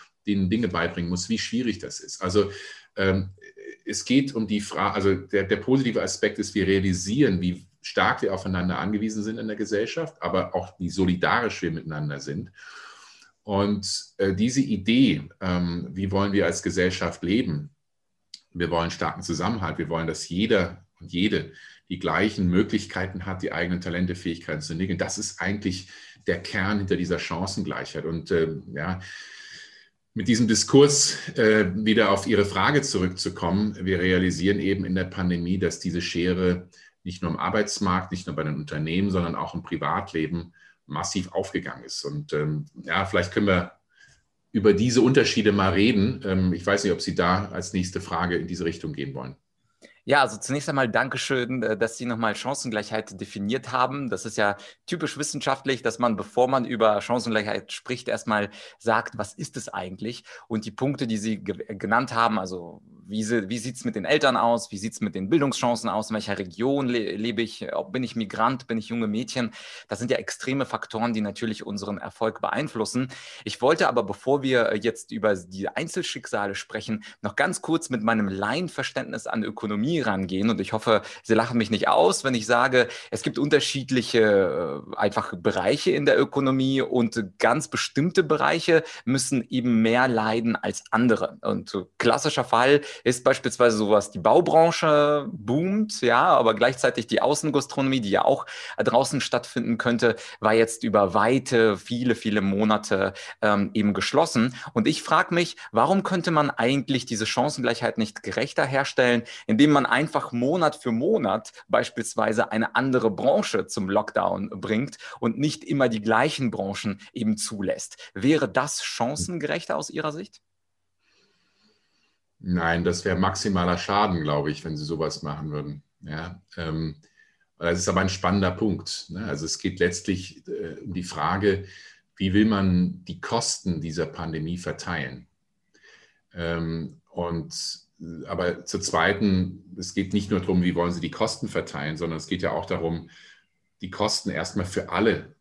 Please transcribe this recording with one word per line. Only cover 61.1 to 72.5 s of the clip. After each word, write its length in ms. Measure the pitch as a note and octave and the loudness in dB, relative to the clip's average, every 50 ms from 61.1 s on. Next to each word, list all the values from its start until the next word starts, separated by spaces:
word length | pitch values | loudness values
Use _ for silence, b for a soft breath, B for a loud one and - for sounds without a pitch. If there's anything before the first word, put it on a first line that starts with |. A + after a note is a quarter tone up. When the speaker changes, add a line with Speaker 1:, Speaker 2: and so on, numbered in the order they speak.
| A2+ G#2+ | -2 -2
Speaker 2:
Sie 200 | G2 A2+ A2 G2 | -2 -2 -2 -2
ge-, 360 | F#2+ G2 G2 F2+ - - G#2+ | -4 -6 -6 -6 -8 -10 -10
genannt 400 | F#2+ - G2+ A2 A#2+ C3+ A#2+ A#2+ | -8 -2 2 2 2 2 0 0
haben, 240 | A2+ A2+ A#2 G#2+ G#2+ | 0 2 2 2 0
also 440 | F#2+ F#2 F2+ F2+ F2 E2+ - - - - - E2+ - F#2 | -2 -4 -6 -10 -10 -12 -16 -18 -20 -20 -20 -20 -14 -8
wie 140 | G2+ A2 A2 | -6 -6 -2
sie, 260 | G#2 A#2+ A#2 G2 F#2 | 0 0 0 0 -2
wie 100 | A2+ A#2+ | -4 -6
sieht's 260 | A2 C3 B2+ - - | -6 -8 -8 -6 -6
mit 100 | B2 G#2+ | -6 -6
den 100 | - E2+ | -4 -2
Eltern 320 | - C#3+ D#3 C#3+ C#3 B2 | 0 2 2 4 2 2
aus, 360 | F#2 G2+ A#2 A#2+ A#2 - - - | 2 2 2 2 0 -2 -6 -10
wie 60 | G2 | -8
sieht's 220 | F#2+ A2+ - - | -8 -8 -6 -4
mit 140 | G#2+ G2+ E2 | -4 -4 -4
den 140 | F#2+ F#2+ F#2+ | -4 -2 0
Bildungschancen 600 | C#3+ E3 C#3+ C#3 A#2+ - - B2 A#2+ A2 - A2 | 2 2 2 2 0 0 0 0 0 0 -2 -4
aus, 220 | F#2 G#2+ A2 - | -4 -4 -4 -4
in 40 | A2 | -4
welcher 240 | G#2+ G2+ G#2 G2+ F#2+ | -4 -4 -4 -4 -4
Region 500 | G2 F2+ E2+ F2+ A#2 C3 C#3 C#3+ C#3 B2 | -6 -8 -6 -4 -2 0 0 0 0 0
le-, 280 | B2 A#2 G#2+ F#2+ E2 | 0 0 -2 -2 -4
lebe 260 | G#2 G#2+ A#2+ A2+ G2+ A#2 | -4 -4 -4 -2 -2 -2
ich, 300 | G#2+ - - - - - | -4 -6 -8 -10 -6 -4
ob, 180 | - - G2+ F#2+ | -4 -6 -4 -4
bin 100 | B2+ B2+ | -4 -4
ich 140 | A2+ - | -4 -4
Migrant, 500 | A#2 A2 F#2+ - G#2 A2 A#2+ C3+ B2+ - | -4 -6 -4 -2 0 0 0 0 -2 -6
bin 120 | - A#2 A2+ | -6 -6 -6
ich 100 | G#2+ - | -6 -6
junge 180 | A#2 A#2 A2+ | -4 -4 -2
Mädchen, 460 | G#2+ G#2 A2 B2 - - C3 A#2+ A2 B B B B B B B B | -2 -2 -4 -6 -4 -4 -4 -4 -4 B B B B B B B B
das 100 | G#2 - | -8 -6
sind 120 | A#2+ A#2+ | -2 -2
ja 60 | C3 | -2
extreme 500 | A#2+ A#2 - - - - C3 C3+ C#3 C3 | -2 -2 -6 -10 -8 -6 -4 -2 -2 -2
Faktoren, 460 | - - A2 - - - A2 A2+ A#2+ A2+ | -4 -4 -6 -6 -6 -4 -2 -2 -2 -2
die 80 | A2 | -2
natürlich 440 | G#2 G2+ G2+ - B2 A2+ G#2+ - - | -2 -4 -4 -4 -6 -6 -6 -6 -8
unseren 340 | - G#2 G2+ F#2+ G#2 G#2 - | -10 -8 -8 -6 -6 -8 -8
Erfolg 420 | - F#2 - - A2+ A2+ G#2+ - | -8 -12 -6 -2 -2 -2 -2 -2
beeinflussen. 680 | - - | -4 -2